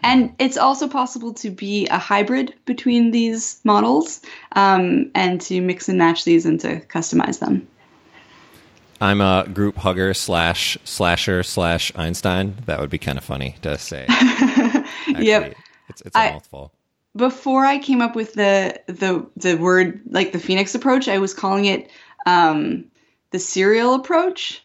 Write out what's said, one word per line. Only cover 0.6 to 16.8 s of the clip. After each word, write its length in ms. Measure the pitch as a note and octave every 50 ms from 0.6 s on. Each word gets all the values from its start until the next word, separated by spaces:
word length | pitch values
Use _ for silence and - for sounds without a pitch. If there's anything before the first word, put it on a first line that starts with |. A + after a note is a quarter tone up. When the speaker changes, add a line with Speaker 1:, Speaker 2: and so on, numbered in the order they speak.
| - C4 C#4 C#4 D#4 C#4
Speaker 1:
possible 440 | C#4 C#4 B3+ B3 - A#3+ A#3 A#3 A3+
to 160 | - - G#3+
be 360 | F#3 F#3 - G3 G3+ G#3 G3
a 100 | - - F#3
hybrid 540 | F3+ - G3+ G3+ G#3 G#3 B3+ C4 C4+ - - _ _
between 460 | - B3 B3 - B3+ A#3+ A#3+ A#3 A#3 A3+
these 480 | A#3+ A#3 A3+ A3+ A3+ A3+ - - _ _
models, 560 | A3 G#3 G#3 G#3+ A#3 B3+ D4 E4 E4 - - _ - - - - - -
um, 540 | G3 G3 G3 G3 F#3+ F#3 F3+ F3 - - - -
and 260 | - F#3+ F3+ F3+ F3+ -
to 180 | - F#3 F#3
mix 280 | F3+ F#3 F3+ F3+ - -
and 80 | F#3 F#3
match 260 | E3+ E3 E3+ E3 -
these 200 | - E3+ E3+ E3
and 120 | E3+ D#3 D#3+
to 200 | - - - E3
customize 580 | - _ - E3 E3 - - E3 - - - -
them. 280 | - - - F#3+ - - _ _ _ _ _ _ _ _ _ - - _ - - - - _ - - _ _ _ _ _ _ -
Speaker 2:
I'm 200 | G#2+ G2 G2+ G2+ G2+
a 240 | F#2+ F#2 F#2 F#2+ - G2
group 240 | F#2+ G#2 G#2 G2 -
hugger 340 | - G2 F#2 F2+ F#2+ F#2+ F#2+
slash 640 | - - - F#2 E2+ E2+ E2+ E2+ - - - - - _
slasher 580 | - - - G2+ F2 E2+ E2+ - - F#2 F2+ F2+
slash 480 | - - - F2+ E2+ E2+ E2 - - -
Einstein. 600 | - E2 D#2+ F2 - - G2 F#2 F#2 F#2+ G2+ G2 G#2+ B2
That 140 | A2 E2 -
would 100 | D2 C#2+
be 80 | C#2+ D#2
kinda 240 | - - C#2+ C2+ -
funny 340 | - - C#2 C2+ C2 - - -
to 160 | D#2+ D2 C#2
say. 260 | - - - C#2+ C2
Speaker 1:
<laughs> 40 | -
Speaker 2:
Actually, 1160 | A#3+ - B3+ B3+ - - - B3+ - - B3+ A#3 A3 C#4+ - - - - - - C#4+ - -
Speaker 1:
Yep. 280 | A3 G#3+ G#3+ C#3+ C#3 - - - _ _ _ _ _
Speaker 2:
it's, 140 | - - -
it's 120 | - -
a 20 | A3
Speaker 1:
I, 120 | A3+ - -
Speaker 2:
mouthful. 400 | D2+ _ _ - C#2 C#2 C#2 _ _